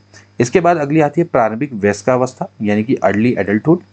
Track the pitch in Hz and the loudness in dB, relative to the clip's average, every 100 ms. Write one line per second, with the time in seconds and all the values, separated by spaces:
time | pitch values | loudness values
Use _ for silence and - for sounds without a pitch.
0 | _ - - - 123 190 170 170 143 160 | _ -20 -12 -4 0 2 2 0 0 0
1 | 147 160 170 139 110 110 143 113 101 101 | 0 0 0 0 0 -2 -6 -2 -2 0
2 | - 127 127 - 180 - 104 104 110 123 | 0 0 0 -4 -14 -6 -2 -2 0 0
3 | 101 104 113 90 92 107 147 180 - | 0 0 0 0 -2 -2 0 -2 -4